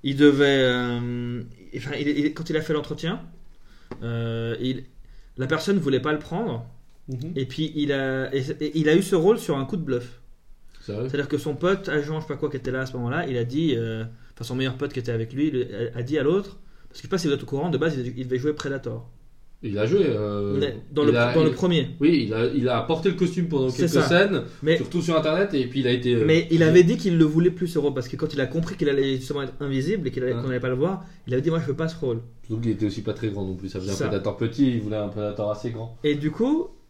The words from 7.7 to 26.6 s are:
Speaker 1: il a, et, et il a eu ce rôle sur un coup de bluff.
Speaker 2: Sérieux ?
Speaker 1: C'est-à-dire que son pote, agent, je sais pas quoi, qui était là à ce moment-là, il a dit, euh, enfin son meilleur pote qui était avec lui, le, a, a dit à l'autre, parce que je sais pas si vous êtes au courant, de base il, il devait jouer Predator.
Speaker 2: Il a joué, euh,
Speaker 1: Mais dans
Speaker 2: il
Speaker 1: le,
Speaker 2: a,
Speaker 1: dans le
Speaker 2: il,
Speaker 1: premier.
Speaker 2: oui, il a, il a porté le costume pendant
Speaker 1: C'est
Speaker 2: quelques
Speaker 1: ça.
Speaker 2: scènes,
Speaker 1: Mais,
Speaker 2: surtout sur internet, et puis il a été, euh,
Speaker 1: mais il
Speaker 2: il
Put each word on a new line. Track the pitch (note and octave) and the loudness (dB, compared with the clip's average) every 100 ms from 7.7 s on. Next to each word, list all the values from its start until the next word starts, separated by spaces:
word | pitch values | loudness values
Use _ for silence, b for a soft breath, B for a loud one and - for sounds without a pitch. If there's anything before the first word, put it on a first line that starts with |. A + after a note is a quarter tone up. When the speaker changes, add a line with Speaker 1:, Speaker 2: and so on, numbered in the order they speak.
Speaker 1:
il | D3+ C#3+ | -2 0
a, | C#3 C3+ C3 C3 | 0 0 -2 -2
et, | C3+ C3 D#3+ | -2 -4 -4
et | D3+ D#3+ | -2 2
il | D3+ | 4
a | E3 | 4
eu | |
ce | G3 F#3 | 4 4
rôle | F3 A#3 | 4 2
sur | - C#3 | 0 -2
un | |
coup | C3 F#3 | -2 -4
de | |
bluff. | C#3 B2 A#2+ - - - - - - - | -2 -4 -4 -18 -20 -20 -20 -20 -20 -18
Speaker 2:
Sérieux ? | - G#2 C3 | -10 -6 -4
Speaker 1:
C'est-à-dire | C#3+ C3+ | -4 -2
que | D3 | -4
son | D#3 | -4
pote, | C3 F3+ F3+ - | -2 0 0 0
agent, | D3 D3 D#3 | -2 -2 -6
je | |
sais | D#3 | -6
pas | C3+ | -6
quoi, | D3 | -4
qui | C3+ | -4
était | B2+ | -6
là | B2+ | -4
à | C3 | -6
ce | B2 | -6
moment-là, | A#2+ D3 E3 | -4 -4 -2
il | B2 | -2
a | |
dit, | A#2 C3+ D#3+ A#2 | -2 0 2 0
euh, | A2+ A2 A2+ B B | -2 -6 -8 B B
enfin | - | -14
son | A#2 | -8
meilleur | B2+ C3 B2+ | -2 -2 -2
pote | C#3+ | -6
qui | C3+ | -4
était | A#2+ | -4
avec | A2+ A2+ | -4 -4
lui, | C3 D3+ | -2 0
le, | C3 A#2+ G2+ A2+ | 0 -4 -4 -6
a, | A#2+ | -4
a | |
dit | B2 D3+ | -2 0
à | |
l'autre, | C3+ F#3+ G3 - b b b | 2 2 -2 -14 b b b
parce | |
que | - | -18
je | |
sais | - | -4
pas | F#3+ | -2
si | E3 | 0
vous | |
êtes | C#3 | -2
au | - | -2
courant, | C#3 E3+ | -4 -2
de | C#3+ | 0
base | D#3+ C#3 | 0 0
il, | B2 A#2+ | -6 -6
il | B2+ | -4
devait | B2+ | 0
jouer | C#3 | 0
Predator. | - C#3+ C#3 A#2+ A#2 A#2+ - - - - - | -2 -4 -6 -6 -10 -12 -20 -20 -20 -20 -10
Speaker 2:
Il | A#2 G2+ | -6 0
a | A2 | 2
joué, | G3 | 4
euh, | E3 G#2+ G#2 G2+ G2+ C#3 | 4 0 -2 -2 -2 0
Speaker 1:
Mais | C#3+ A2 - | -2 -4 -6
dans | D3+ | 2
Speaker 2:
il | D3 | 4
Speaker 1:
le, | A#2+ | 6
Speaker 2:
a, | A#2+ | 4
Speaker 1:
dans | E3 | 4
le | D#3 | 4
Speaker 2:
il, | |
Speaker 1:
premier. | B2+ F3+ E3 B2+ - | 4 2 2 0 2
Speaker 2:
oui, | D3 D#3+ G#2+ | 4 4 2
il | |
a, | A2 B2+ | 0 0
il | C#3+ B2 | 2 2
a | A#2 | 0
porté | - E3 G3 | 0 0 2
le | |
costume | - F3 - E3+ | 2 0 0 0
pendant | D3 C3 | 0 0
Speaker 1:
C'est | B2 | 2
Speaker 2:
quelques | E3+ | 4
Speaker 1:
ça. | E3 C#3 | 4 6
Speaker 2:
scènes, | F3 G3+ E3 - B | 6 4 2 -4 B
Speaker 1:
Mais, | D3 B2+ | 2 2
Speaker 2:
surtout | A#2+ F3 | 2 -2
sur | E3 D#3+ | 2 2
internet, | D3+ E3 G3 | 2 2 2
et | D3 B2 | 2 0
puis | C3+ | 0
il | B2 | 2
a | |
été, | B2 B2 A#2+ | 2 4 4
euh, | D3 | 6
Speaker 1:
mais | D#3+ - | 6 6
il | |
Speaker 2:
il | E3 | 4